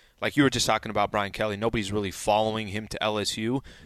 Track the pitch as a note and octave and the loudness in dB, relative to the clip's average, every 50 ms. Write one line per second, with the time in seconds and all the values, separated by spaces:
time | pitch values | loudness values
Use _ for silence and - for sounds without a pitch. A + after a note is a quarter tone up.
0 | _ _ _ - G#2 A2 - C#3+ C#3+ C3+ B2+ A#2+ - - A2 A2 - A2 G#2 G#2 | _ _ _ -6 -6 0 4 4 4 4 4 2 2 2 2 2 0 -2 0 0
1 | G2+ F#2+ - G#2 G2+ G2 F2 - A2 G#2+ G2+ G2 A2 A#2 A#2 A#2 G2+ F#2 G2 G#2+ | 0 2 2 0 -2 -2 -2 -2 -2 -2 -2 -2 -2 -2 0 -2 -2 -2 -2 -2
2 | G2+ F#2+ E2+ - - A2 G#2 G#2+ A2 A2 A2 A2 G#2+ G2+ G2 G#2+ A2 - - - | -2 -4 -4 -4 0 2 4 4 4 2 0 -2 -4 -6 -6 -8 -8 -8 -6 -2
3 | - A2 G#2+ G#2 G2+ - - A2 A2 A2+ B2+ C#3 - - - - - | -2 -2 0 0 -2 -2 -2 -2 -2 -2 -2 -2 -4 -8 -16 -20 -16